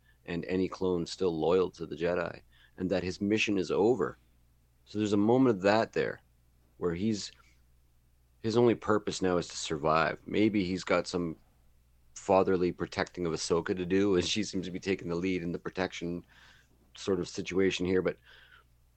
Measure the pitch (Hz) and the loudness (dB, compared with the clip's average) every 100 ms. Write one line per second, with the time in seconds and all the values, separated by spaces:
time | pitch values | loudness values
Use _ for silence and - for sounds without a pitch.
0 | _ _ - 85 - 95 90 - 92 90 | _ _ -8 -6 -2 -2 -2 -2 -2 -2
1 | 82 - 92 80 78 92 87 - 78 76 | -4 -2 -2 0 2 4 2 -4 -12 -4
2 | 87 87 82 - - _ _ - 92 92 | -2 -2 -4 -8 -18 _ _ -6 -2 0
3 | 87 90 101 107 110 98 80 78 107 123 | -2 -2 0 2 2 0 0 2 4 2
4 | 67 - _ _ _ _ _ _ - 104 | -2 -6 _ _ _ _ _ _ -10 -4
5 | 107 101 104 127 131 98 98 107 110 80 | 0 2 4 6 4 4 4 4 2 0
6 | 58 - _ _ _ _ _ - 87 85 | -2 -4 _ _ _ _ _ -6 -4 -2
7 | 110 104 - - _ _ _ _ _ _ | -2 -2 -6 -16 _ _ _ _ _ _
8 | _ _ _ _ 113 113 120 104 - 107 | _ _ _ _ -2 4 4 4 2 0
9 | - 85 92 87 82 - - 78 78 80 | 0 -2 0 0 -2 -6 -6 -2 2 4
10 | 73 - - 90 110 104 90 92 - 90 | 2 -2 -4 0 2 2 -2 -4 0 0
11 | - 90 85 76 _ _ _ _ _ _ | 0 -4 -4 -8 _ _ _ _ _ _
12 | _ - - 95 92 92 90 - 82 - | _ -8 2 4 4 2 0 -2 -6 -4
13 | 87 - 85 78 - 85 82 92 87 95 | -4 -4 -4 -4 0 0 0 -4 0 2
14 | 101 90 87 110 95 98 90 90 95 92 | 2 2 0 -2 -4 -6 -8 -6 -4 -4
15 | 87 85 95 90 85 82 82 - 92 - | -4 -4 -2 -2 -4 -8 -8 -4 -4 -4
16 | 85 87 - - - - _ _ _ - | -8 -8 -10 -20 -20 -20 _ _ _ -10
17 | - 90 85 - 92 90 95 - 90 92 | -4 -2 -4 -8 -4 0 2 0 0 0
18 | 87 - _ - - - _ _ _ | 0 -4 _ -20 -20 -20 _ _ _